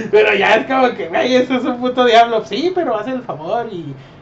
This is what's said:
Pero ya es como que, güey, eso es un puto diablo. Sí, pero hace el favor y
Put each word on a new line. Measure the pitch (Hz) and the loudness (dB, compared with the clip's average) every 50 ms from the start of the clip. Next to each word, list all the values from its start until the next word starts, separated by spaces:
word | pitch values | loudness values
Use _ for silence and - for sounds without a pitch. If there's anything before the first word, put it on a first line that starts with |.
| 220 - | -2 2
Pero | 202 214 214 214 202 | 2 4 4 4 2
ya | 196 190 190 214 | 2 2 2 2
es | 233 269 | 2 2
como | - 269 262 254 240 - | 0 0 2 2 2 0
que, | - 170 165 | -2 -6 -4
güey, | 180 220 - 247 254 | -2 -2 0 2 2
eso | 254 254 - 269 | 2 2 0 -2
es | 240 226 | -2 -2
un | 262 247 240 | -2 -4 -4
puto | 247 254 247 254 247 | -4 -2 0 2 4
diablo. | 240 233 233 233 233 226 214 220 | 6 6 6 6 4 2 -2 -4
Sí, | - 202 226 320 359 370 | -4 -4 -2 -2 -2 0
pero | 370 320 254 226 208 | 0 -2 -2 -2 -4
hace | - 262 | -4 -4
el | 262 247 - | -6 -6 -6
favor | - 156 147 160 170 214 240 233 220 | -8 -10 -8 -6 -4 -4 -4 -4 -4
y | 202 175 156 139 135 - - - - - | -8 -10 -10 -10 -12 -14 -16 -20 -20 -20